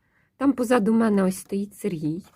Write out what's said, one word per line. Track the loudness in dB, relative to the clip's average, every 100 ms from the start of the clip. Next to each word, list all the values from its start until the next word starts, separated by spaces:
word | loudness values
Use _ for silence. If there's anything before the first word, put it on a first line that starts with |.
| _ _ _ -4
Там | 0
позаду | 0 2 2 2
мене | 2 2 2
ось | 0 -2
стоїть | -6 -8 -8
Сергій. | -8 -6 -4 -4 -6 -10